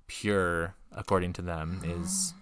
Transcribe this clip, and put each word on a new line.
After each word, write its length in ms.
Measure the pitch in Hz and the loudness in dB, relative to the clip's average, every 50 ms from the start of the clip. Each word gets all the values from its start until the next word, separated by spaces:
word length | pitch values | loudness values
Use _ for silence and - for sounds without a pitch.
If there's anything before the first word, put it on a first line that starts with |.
| - | -16
pure, 720 | - - - - 104 104 95 92 87 85 85 82 87 - - - - | -12 -8 -2 0 2 4 4 4 4 2 2 0 -2 -4 -10 -18 -12
according 420 | - - 101 - 98 92 90 87 92 | -12 -10 0 2 4 4 4 2 -2
to 80 | - | -4
them, 400 | 87 87 85 80 80 80 92 90 82 | -4 -4 -4 -2 -2 -4 -4 -4 -4
is 520 | 82 85 87 90 185 190 - - - - - | -4 -4 -2 -2 -2 0 0 -2 -2 -4 -10